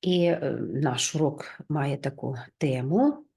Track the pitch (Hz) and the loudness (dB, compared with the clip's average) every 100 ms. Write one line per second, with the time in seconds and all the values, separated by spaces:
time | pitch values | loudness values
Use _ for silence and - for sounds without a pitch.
0 | 180 180 170 165 139 - 110 135 143 123 | 2 4 4 2 -2 -4 -4 0 0 0
1 | - 156 151 147 - - - 151 139 143 | -2 2 0 0 -12 -16 -4 -2 -2 -2
2 | 139 143 131 131 - _ 151 127 127 180 | -6 -6 -8 -8 -12 _ -2 0 0 4
3 | 285 285 - | 4 2 -10